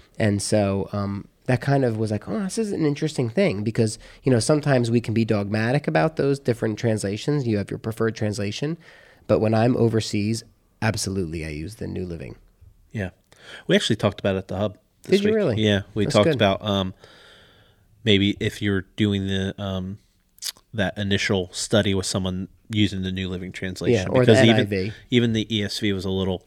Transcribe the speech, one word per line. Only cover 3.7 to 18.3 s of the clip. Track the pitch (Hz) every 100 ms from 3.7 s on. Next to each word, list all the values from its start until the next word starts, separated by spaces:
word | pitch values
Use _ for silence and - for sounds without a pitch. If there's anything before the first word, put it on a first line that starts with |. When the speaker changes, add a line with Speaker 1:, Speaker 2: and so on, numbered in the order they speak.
| 113 113 - - -
Speaker 1:
you | -
know, | 123
sometimes | 110 151 143 131 117
we | 120
can | 117
be | 110
dogmatic | 110 107 101 107 113 143 151
about | 156 160 -
those | 139 139
different | - 113 110 104
translations. | 120 107 98 107 - 147 117
You | 104
have | 98
your | 101
preferred | 110 110 113 113
translation. | 104 101 101 - 147 165 - - - _ -
But | 92
when | 107
I'm | 110 120 120
overseas, | 117 110 - 104 104 113 - _ _ _
absolutely, | 110 104 98 98 85 82 78
I |
use | 76 85 110
the | 95
New | 92
Living. | 90 82 62 - _ _ - _ _
Speaker 2:
Yeah. | 113 90 - _ _ - - -
We | 190
actually | - 110
talked | 104 -
about | 104
it | 95
at | -
the | 92
Hub | 104 104 _ _
this | - 202
Speaker 1:
Did |
you | 208
Speaker 2:
week. | 220
Speaker 1:
really? | 175 107
Speaker 2:
Yeah. | 107 101 -
We | 110
Speaker 1:
That's | 101
Speaker 2:
talked | 110
Speaker 1:
good. | 104
Speaker 2:
about, | 135 101 98
um, | 107 98 95 - - - - - - _ _ _ _ _
maybe | 113 98 101